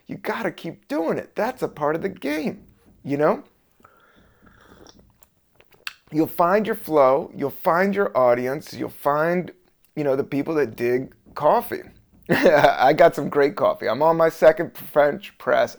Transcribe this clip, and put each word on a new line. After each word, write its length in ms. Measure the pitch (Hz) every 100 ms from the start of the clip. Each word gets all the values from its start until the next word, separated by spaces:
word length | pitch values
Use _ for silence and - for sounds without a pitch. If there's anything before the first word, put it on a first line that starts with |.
| -
you 100 | -
gotta 340 | - 214 196
keep 380 | - 170 - -
doing 280 | 294 320 147
it. 180 | - -
That's 280 | 220 -
a 60 | 147
part 260 | - 147 160
of 60 |
the 80 | -
game," 560 | - 269 311 240 - - _ _ _
you 120 | - 143
know? 280 | 156 262 - _ _ _ _ _ _ _ _ _ _ _ _ - - - _ _ _ _ _ _ _ _ - - _
You'll 160 | 156 156
find 380 | - 170 208 208
your 100 | 208
flow. 560 | - 151 131 139 - -
You'll 140 | 139
find 460 | - 185 165 196 196
your 200 | 202 -
audience. 580 | 123 123 123 143 -
You'll 160 | 117 123
find, 640 | - 143 147 165 180 160 - _ _ _ 151
you 80 |
know, 120 | 143 131
the 80 |
people 300 | - 139 143 160
that 200 | 123 107
dig 380 | 120 127 131 _ _
coffee. 480 | - 151 226 - - - _ _
<laughs> 240 | _ -
I 640 | - 254 151 143 76 127
got 220 | 156 170 156
some 120 | -
great 280 | 143 139 -
coffee. 340 | 104 - 101
I'm 140 | 123
on 120 | 160 165
my 140 | 165
second 480 | - 165 156 160 -
French 580 | - 151 147 165 - -
press. 380 | 127 131 120